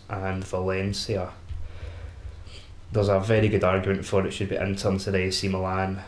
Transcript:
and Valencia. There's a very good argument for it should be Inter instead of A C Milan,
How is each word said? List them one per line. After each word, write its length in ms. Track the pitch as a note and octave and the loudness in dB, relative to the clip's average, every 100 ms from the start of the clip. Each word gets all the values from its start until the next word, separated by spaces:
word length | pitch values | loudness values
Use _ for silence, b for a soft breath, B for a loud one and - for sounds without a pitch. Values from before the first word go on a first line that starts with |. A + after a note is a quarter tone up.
| - | -8
and 360 | G2+ F#2+ F#2+ | -4 -2 -4
Valencia. 840 | F#2+ F#2 F#2+ F#2+ G2 G2 - G2+ F2+ - - - B B B B B B B B B B B - - | -2 -2 0 0 0 -2 -2 -2 -2 -8 -10 -6 B B B B B B B B B B B -16 -2
There's 160 | G#2+ G2+ | 2 6
a 100 | F#2+ | 4
very 300 | G2+ A2 G#2 | 6 6 6
good 160 | G2+ | 4
argument 420 | F#2 F#2+ F#2+ F#2+ - | 4 4 2 0 2
for 180 | G2 | 2
it 60 | F#2+ | 2
should 200 | - F#2+ | -2 -2
be 60 | - | -2
Inter 340 | G2 G2 G#2+ | -2 0 0
instead 260 | F#2+ G2+ F#2+ | 0 2 0
of 40 | |
A 120 | F#2 | 2
C 160 | - G2 | 0 0
Milan, 520 | F#2+ F#2 F#2+ F#2+ F#2+ | 0 0 0 0 -2